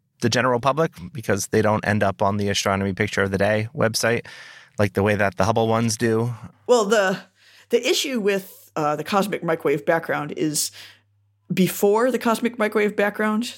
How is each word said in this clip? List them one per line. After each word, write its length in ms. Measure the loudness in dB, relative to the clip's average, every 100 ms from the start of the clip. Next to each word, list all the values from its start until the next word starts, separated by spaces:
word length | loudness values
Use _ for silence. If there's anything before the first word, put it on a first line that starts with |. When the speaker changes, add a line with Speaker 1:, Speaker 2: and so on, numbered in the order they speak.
| _ _
Speaker 1:
the 80 | 0
general 320 | 2 2 2
public 320 | 0 0 -2 -4 -14
because 360 | -8 -2 -2 0
they 140 | 2
don't 240 | 2 2 2
end 160 | 2
up 180 | 0 2
on 160 | 0 0
the 120 | -2
Astronomy 440 | 0 0 0 0
Picture 300 | -2 -2 0
of 80 | 0
the 80 | 2
Day 300 | 2 0 -2
website 520 | -2 -2 0 0 -2 -4 -16 -20 -20 -12 -2
like 140 | 0
the 100 | 2
way 120 | 2
that 220 | 2 0 2
the 80 |
Hubble 240 | 0 2 2
ones 280 | 2 0 0
do. 380 | 0 0 -2 -6 -14 -8 0
Speaker 2:
Well, 180 | 2
the, 340 | 4 2 2 -2 -8 _ _ -20 -2
the 160 | 0 0
issue 320 | -2 -2 -2
with, 500 | 0 -2 -4 -14 -12 -4
uh, 200 | -2 -2
the 80 |
cosmic 380 | 0 0 0 -2
microwave 420 | -2 0 0 0 2
background 460 | 0 0 -4 -4
is 380 | -4 -2 -2 -4 -8 -20 -20 _ _ _ _ -4
before 580 | 2 2 2 2 4 2
the 80 | 0
cosmic 400 | 0 0 -2 -2
microwave 380 | -2 0 0 0
background, 580 | -2 0 -2 -2 -4